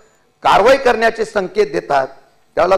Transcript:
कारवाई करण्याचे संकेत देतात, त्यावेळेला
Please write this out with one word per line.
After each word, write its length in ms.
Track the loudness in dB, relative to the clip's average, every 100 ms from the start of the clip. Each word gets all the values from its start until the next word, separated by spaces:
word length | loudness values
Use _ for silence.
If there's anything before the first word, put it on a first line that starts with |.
| _ _ _ _
कारवाई 340 | 0 2 4 2
करण्याचे 480 | 2 0 -2 -2
संकेत 480 | -6 -6 -4 -4 -4
देतात, 340 | -4 -2 -2 -2 -8 _ _ _ -2
त्यावेळेला 200 | 0